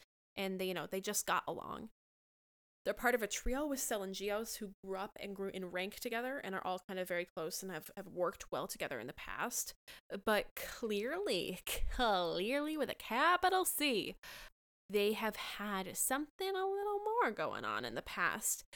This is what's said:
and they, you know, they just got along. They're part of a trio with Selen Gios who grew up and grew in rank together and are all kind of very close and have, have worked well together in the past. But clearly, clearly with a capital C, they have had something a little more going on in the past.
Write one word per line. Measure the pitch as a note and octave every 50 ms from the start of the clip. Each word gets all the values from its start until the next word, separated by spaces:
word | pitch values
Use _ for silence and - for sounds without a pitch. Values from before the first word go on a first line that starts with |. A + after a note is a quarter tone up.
| - _ _ _ _ _ _
and | - G3 F#3+ F#3+ F#3
they, | F#3+
you | F#3 F#3
know, | E3+ D3+ F3
they | - F#3+
just | F#3+ G#3 G3+ - -
got | - - F3 - -
along. | E3 - - - - - - A3 - _ _ _ _ _ _ _ _ _ _ _ _ _ _ _ _ _ -
They're | - G#3
part | - - B3+ A#3+
of | A#3 A3
a | G3+
trio | - - - A#3+ B3 C4+ D4+
with | D4+ C#4 C4
Selen | - - A#3 G#3 F#3+ F#3+
Gios | F#3+ F#3+ F#3+ G#3 G3+ G#3+ A3+ A3+ - -
who | A3 G3 G3 - -
grew | F#3+ F#3+ F#3
up | G3 G#3+ - -
and | - G3+ G3
grew | F#3+ G3 G3
in | F#3 F#3+ F#3 F3
rank | E3+ F3+ F#3 G3+ - -
together | - B3 A#3 A#3 A#3+ B3+ C4+ C#4
and | - F#3+ F#3+
are | F#3+ -
all | - F#3 F#3 - -
kind | G3 F#3
of | F#3 F3+
very | F3+ F3 F3+
close | - - - D#3+ E3 F#3 - G3
and | F#3+
have, | F3+ D#3 - - - -
have | F#3+ F3
worked | - F3 F3+ E3 G3 - - -
well | - B2+ D3+ G3
together | - - E3 C#3+ C#3 A#2
in | G#2+ C3
the | -
past. | - - - F#2+ B2 F3 A#3+ - - - - - - _ - - - - - - G3+ -
But | - G#3+ G3+ - - -
clearly, | - - - - - - G#3+ G#3+ G3+ G#3 B3+ D#4 F#4 G#4 F4 A3+ F#3 G#3+ - F#3 - - - - - - -
clearly | - - B3 A3+ G3+ F3+ F3+ E3 D#3+ E3+ F#3+ A3 C4 C#4+ D4 D4+ D#4 D#4
with | C4 -
a | -
capital | - - - A3 B3 D4 E4 F4+ F4+ - F4+ F#4+ F#4 F4+
C, | - - - - C#4+ A#3 G3 - - - - - - - - - - - _ _ _ _ _ _ -
they | G3 G#3 G3+ G#3 A3
have | G3 A3+ G#3+ G#3
had | - - - - - G3+ G#3 G3+ F#3+ F#3+ F#3+ - -
something | - - C4 C#4 D4+ - - - F#4+ F#4+ G4
a | F#4 F#4+ G4
little | G4 G4+ G4+ G#4 G#4 G4+ G#4
more | G#4+ A4 A#4+ A4 C4+
going | G#3+ - D#3 B2+ G2+ G#2 A2+
on | G#2+ G#2 G#2 A#2+
in | A#2 A2
the | C3 -
past. | - - G3+ F3+ E3 - G#3 - - - - - - -